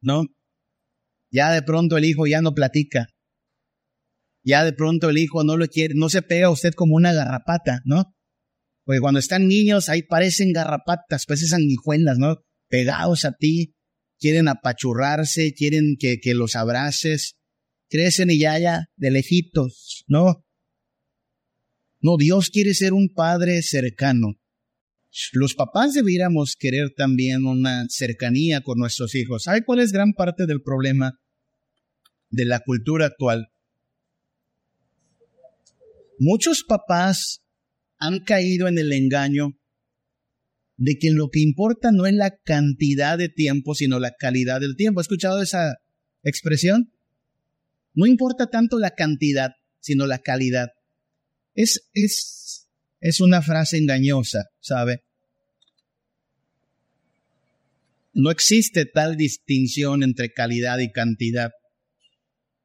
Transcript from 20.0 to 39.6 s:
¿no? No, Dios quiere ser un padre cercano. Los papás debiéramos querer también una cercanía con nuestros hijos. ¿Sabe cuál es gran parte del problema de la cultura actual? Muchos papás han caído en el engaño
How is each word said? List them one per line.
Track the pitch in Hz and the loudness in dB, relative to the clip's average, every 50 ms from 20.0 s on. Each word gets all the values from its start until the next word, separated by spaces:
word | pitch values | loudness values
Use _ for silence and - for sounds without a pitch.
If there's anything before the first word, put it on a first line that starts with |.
| - | -4
¿no? | - 139 151 175 185 165 - _ _ _ _ _ _ _ _ _ _ _ _ _ _ _ _ _ _ _ _ _ _ _ _ _ _ _ _ _ _ _ _ | 0 2 4 4 4 2 0 _ _ _ _ _ _ _ _ _ _ _ _ _ _ _ _ _ _ _ _ _ _ _ _ _ _ _ _ _ _ _ _
No, | - 156 175 | 2 2 4
Dios | 156 143 156 180 196 180 - | 4 4 4 4 2 2 0
quiere | - 208 202 202 190 | 0 0 2 2 2
ser | - 190 190 185 | 0 0 0 2
un | 196 196 185 - | 2 2 0 0
padre | - 165 165 175 175 175 175 175 170 | 0 0 0 0 0 0 0 0 -2
cercano. | 160 - - 139 127 123 104 - 135 139 127 120 113 104 101 _ _ _ _ _ _ _ _ _ _ _ _ _ _ _ - - - - | -2 -2 -2 -2 -2 -4 -4 -2 0 2 2 2 2 0 -4 _ _ _ _ _ _ _ _ _ _ _ _ _ _ _ -14 -12 -10 -4
Los | - 127 139 135 - | -2 0 0 0 -2
papás | - 135 214 - 190 247 294 269 | -4 -4 -2 0 0 0 0 2
debiéramos | 285 240 196 180 180 180 180 170 156 143 135 - | 0 2 2 2 2 2 2 0 0 0 -2 -4
querer | - - 131 123 135 147 139 139 | -6 -4 -2 -2 -2 -2 -4 -4
también | - 139 135 131 127 127 131 131 131 131 | -2 0 0 0 0 0 0 0 -2 -2
una | 131 131 127 131 131 127 123 120 | 0 0 0 0 -2 -2 -4 -6
cercanía | 120 - - 135 120 113 - 127 120 120 135 156 165 156 139 | -6 -6 -6 -6 -6 -6 -4 -2 -2 0 0 0 0 0 -2
con | 127 135 123 117 | -4 -4 -2 -2
nuestros | 123 117 - - 123 110 - | -2 -2 -4 -6 -6 -4 -4
hijos. | 131 120 113 123 110 - | -4 -4 -4 -6 -8 -4
¿Sabe | 170 196 226 226 | -2 -2 -2 0
cuál | - 247 247 | 0 0 0
es | 247 220 | 0 0
gran | 196 196 202 208 202 | 0 0 0 0 0
parte | - 180 175 175 - 185 | 0 -2 -4 -2 -2 -2
del | 160 147 143 - | -2 -2 -4 -4
problema | - 135 131 131 135 135 135 131 131 131 _ _ _ _ _ _ _ _ _ _ _ _ _ _ _ _ _ _ _ _ _ _ _ | -4 -4 -2 0 0 0 0 0 -2 -6 _ _ _ _ _ _ _ _ _ _ _ _ _ _ _ _ _ _ _ _ _ _ _
de | - 127 123 | -4 -2 -2
la | 120 123 117 | 0 -2 -2
cultura | - 135 127 117 110 151 156 160 156 | -2 -2 -4 -2 -2 -2 0 0 0
actual? | 143 - - 135 123 113 117 110 - _ _ _ _ _ _ _ _ _ _ _ _ _ _ _ _ _ _ _ _ _ _ _ _ _ _ _ _ _ _ _ _ _ _ 466 _ 466 494 523 - _ _ _ _ _ _ _ - - _ _ _ _ | -2 -2 -2 -2 -2 -2 -2 -4 -10 _ _ _ _ _ _ _ _ _ _ _ _ _ _ _ _ _ _ _ _ _ _ _ _ _ _ _ _ _ _ _ _ _ _ _ _ _ _ -20 -20 _ _ _ _ _ _ _ -20 -20 _ _ _ _
Muchos | - 131 160 202 226 - 330 320 - - | 0 0 2 2 2 0 -2 -2 -2 -2
papás | - 220 - - - 180 175 180 196 185 - - - - - _ _ _ _ _ _ _ _ _ _ _ - | -2 -2 -2 -2 -2 0 0 0 0 -2 -2 -6 -10 -12 -14 _ _ _ _ _ _ _ _ _ _ _ -8
han | - 156 185 190 190 | -6 -6 -6 -4 -2
caído | - 214 190 180 185 185 175 180 | 0 0 0 0 0 0 0 0
en | 180 175 165 | 0 0 0
el | 156 147 | -2 0
engaño | 139 135 135 131 135 143 139 143 143 143 147 143 139 _ | 0 0 0 0 0 0 -2 0 -2 -2 -2 -4 -6 _